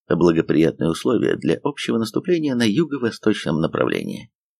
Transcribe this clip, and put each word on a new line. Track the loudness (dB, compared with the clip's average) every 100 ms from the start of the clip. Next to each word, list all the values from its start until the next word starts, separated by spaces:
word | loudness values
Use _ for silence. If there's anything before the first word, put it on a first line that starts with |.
| -2
благоприятные | 2 4 4 2 2 2 2 -2
условия | -2 0 0 0 0
для | -2 -2
общего | -4 -6 -4 -2
наступления | -2 -4 0 0 0
на | 0 2
юго-восточном | 2 -2 -2 -4 0 0 0 0 0
направлении». | 0 0 0 -2 -4 -10 -14 _ _